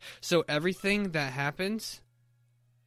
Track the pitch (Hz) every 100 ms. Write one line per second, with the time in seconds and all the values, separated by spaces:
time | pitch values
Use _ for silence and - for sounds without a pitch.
0 | - - - 170 - 151 170 185 196 208
1 | 202 160 139 131 143 - 190 220 - -
2 | - _ _ _ _ _ _ _